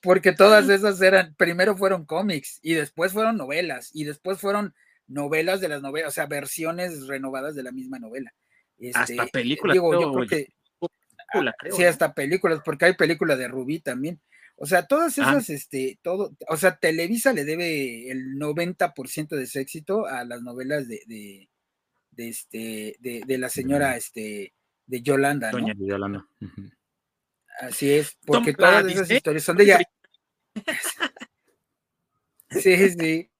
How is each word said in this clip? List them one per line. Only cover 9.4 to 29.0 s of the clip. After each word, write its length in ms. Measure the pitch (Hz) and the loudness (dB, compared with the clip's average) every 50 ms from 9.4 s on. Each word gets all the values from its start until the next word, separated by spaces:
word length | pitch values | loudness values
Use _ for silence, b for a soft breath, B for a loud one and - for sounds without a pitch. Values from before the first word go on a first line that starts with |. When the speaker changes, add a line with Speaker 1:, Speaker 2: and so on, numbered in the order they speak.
| 120 120 147 - - 180 147 | -2 -2 -4 -2 0 2 2
Speaker 1:
digo, 160 | 185 175 165 160 | 4 4 4 2
yo 40 | 175 | 2
Speaker 2:
creo, 140 | 170 147 | 2 0
Speaker 1:
creo 120 | 135 127 127 | 0 -2 -2
Speaker 2:
ya 40 | - | -2
Speaker 1:
que 240 | 175 151 139 - _ _ _ _ _ _ | -2 -4 -4 -8 _ _ _ _ _ _
Speaker 2:
hubo 100 | 175 170 _ _ _ _ _ | -10 -10 _ _ _ _ _
película, 380 | - - - - 185 143 123 - - | -20 -16 -4 -4 -2 -2 -2 -4 -6
creo, 180 | - 160 202 | -10 -6 0
Speaker 1:
sí, 60 | 175 | 2
Speaker 2:
¿no? 60 | 180 175 | 2 2
Speaker 1:
hasta 240 | 160 - 170 147 | 4 2 -2 -2
películas, 480 | - - 139 139 170 190 - 180 165 151 | -2 -4 -4 -2 -2 0 0 0 -2 -2
porque 220 | - - 151 143 170 | -4 -8 -2 2 2
hay 80 | 175 | 2
película 420 | 190 - 170 151 170 156 180 160 147 | 4 4 2 0 2 0 2 0 0
de 140 | 127 127 120 | 0 -2 -6
Rubí 320 | 123 131 127 127 156 165 | -8 -8 -6 -6 -6 -6
también. 400 | _ 143 123 127 135 160 175 - b b b b b b b | _ -6 -6 -6 -6 -8 -8 -10 b b b b b b b
O 100 | _ - | _ -4
sea, 200 | 147 180 175 175 | 0 2 0 2
todas 320 | _ 277 302 339 320 226 - | _ 0 2 2 0 0 0
Speaker 2:
Ah. 40 | |
Speaker 1:
esas, 260 | 277 262 285 285 226 - | 2 4 4 2 0 -2
este, 480 | 156 139 - _ - 135 131 131 - _ | -10 -10 -10 _ -6 -6 -6 -6 -8 _
todo, 340 | _ 170 180 196 202 - - _ - | _ -6 -4 -4 -4 -8 -8 _ -6
o 100 | - 160 151 | -6 -4 2
sea, 180 | 180 185 - | 2 2 2
Televisa 560 | _ - 165 160 165 170 170 226 233 - 269 | _ -2 0 0 0 -2 -2 -2 0 2 2
le 120 | 247 165 143 | 2 2 -2
debe 680 | 147 156 170 175 170 160 147 139 127 117 113 120 127 | -4 -4 -4 -2 -2 -2 -2 -4 -4 -6 -10 -12 -10
el 260 | 131 131 127 131 135 | -10 -10 -10 -8 -8
noventa 560 | 139 147 151 151 165 170 175 180 _ 185 175 | -6 -4 -4 -2 -2 -4 -4 0 _ -2 -2
por 160 | - - 127 - | -2 -8 -12 -10
ciento 260 | - - 156 156 160 | -8 -8 -8 -6 -6
de 120 | 143 127 | -8 -6
su 120 | 127 - 139 | -6 -6 -8
éxito 460 | 135 - - 160 151 - 190 220 208 | -8 -6 -10 -14 -6 -4 -2 -2 -2
a 180 | - 135 127 123 | -4 -6 -8 -8
las 180 | 120 120 120 | -10 -12 -12
novelas 440 | 120 123 120 127 127 135 151 147 135 117 | -12 -12 -12 -10 -6 -4 -4 -4 -4 -8
de, 140 | 110 101 - | -12 -14 -14
de, 420 | 110 113 107 104 101 98 98 98 _ _ _ _ _ _ _ _ _ _ _ _ _ | -16 -18 -16 -16 -18 -20 -20 _ _ _ _ _ _ _ _ _ _ _ _ _ _
de, 180 | _ 120 117 117 | _ -14 -14 -12
este, 680 | 113 - - _ - 110 113 113 110 107 107 107 - _ | -12 -14 -14 _ -12 -12 -10 -8 -8 -8 -10 -12 -14 _
de, 220 | 123 127 120 117 127 | -12 -12 -10 -10 -6
de 120 | 131 131 127 | -4 -4 -4
la 100 | 127 123 | -4 -6
señora, 380 | - 147 127 131 139 143 143 | -6 -6 -4 -2 0 0 0
Speaker 3:
Yolanda. 100 | 135 127 | 0 -2
Speaker 1:
este, 560 | 117 - - _ 117 107 107 104 104 98 92 _ _ _ _ _ _ _ | -4 -8 -12 _ -10 -10 -10 -10 -10 -12 -14 _ _ _ _ _ _ _
de 160 | - 127 120 | -10 -10 -6
Yolanda, 500 | 120 143 139 139 139 143 147 143 117 107 | 0 0 2 4 4 2 2 0 -2 -4
¿no? 60 | 107 120 | -4 -2
Speaker 2:
Doña 160 | 117 110 107 101 | -2 -4 -4 -4
Speaker 3:
Yolanda. 500 | 98 98 101 98 101 101 101 98 - _ _ _ | -4 -4 -4 -4 -4 -4 -6 -8 -12 _ _ _
Ujú. 300 | 101 98 - - 98 104 _ _ _ _ _ _ _ _ _ _ _ _ _ _ _ _ - - | -16 -16 -16 -18 -20 -20 _ _ _ _ _ _ _ _ _ _ _ _ _ _ _ _ -16 -14
Speaker 1:
Así 300 | 131 127 117 - 143 139 | -12 -10 -8 -2 2 4
es, 260 | 143 151 147 - - _ _ | 4 4 2 0 -8 _ _
porque 260 | - 147 - - 151 | 2 2 2 4 2
Speaker 2:
Toma, 160 | 143 - - 180 | 2 6 6 8
Speaker 1:
todas 160 | 180 208 196 | 8 6 4
esas 140 | 185 165 196 | 2 0 -2